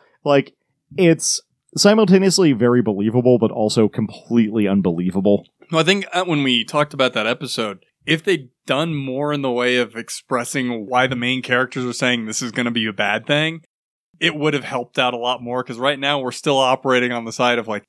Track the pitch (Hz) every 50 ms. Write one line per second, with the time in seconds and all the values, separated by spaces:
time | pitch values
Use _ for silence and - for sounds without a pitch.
0 | _ _ _ _ - 147 143 143 135 - - _ _ _ _ _ _ _ - -
1 | 185 165 165 156 - - - - - _ _ _ _ _ - - - 202 214 220
2 | 214 170 190 185 190 196 170 - 185 156 131 101 120 120 123 123 110 113 101 95
3 | 101 110 110 123 120 123 127 113 110 107 - 120 107 107 - 120 110 98 - -
4 | 110 98 - - - - 117 117 113 104 107 113 104 95 98 101 87 92 82 85
5 | 90 92 92 98 95 104 101 98 - _ _ _ _ - 165 160 160 165 196 202
6 | 190 - - 180 185 175 160 147 139 131 123 117 110 - - 147 147 147 - 139
7 | 131 123 - 117 107 110 120 - 147 123 - - 113 104 98 90 _ _ _ _
8 | _ 139 156 156 - - 185 151 131 123 _ _ _ - 135 139 160 170 156 143
9 | 135 131 127 135 147 147 147 143 135 131 120 123 123 123 123 123 120 107 110 113
10 | 113 - - - - - 139 120 117 - - 139 127 123 120 113 104 113 123 123
11 | 131 131 131 120 120 123 131 131 120 - 127 127 131 123 - 131 127 123 120 -
12 | 135 123 123 120 110 110 107 - 131 120 - 131 120 120 117 117 110 110 104 101
13 | 104 101 104 113 113 - 147 147 156 160 165 165 - _ _ _ _ _ _ _
14 | _ _ _ - - 170 151 151 143 156 147 139 117 - - 123 123 - - 143
15 | 127 123 123 117 120 123 127 120 120 120 123 127 123 - 120 113 127 139 147 135
16 | 139 139 147 143 127 123 - - - 151 139 135 135 127 131 - - 135 127 123
17 | 123 123 123 120 117 113 110 - 127 123 120 117 107 110 107 101 -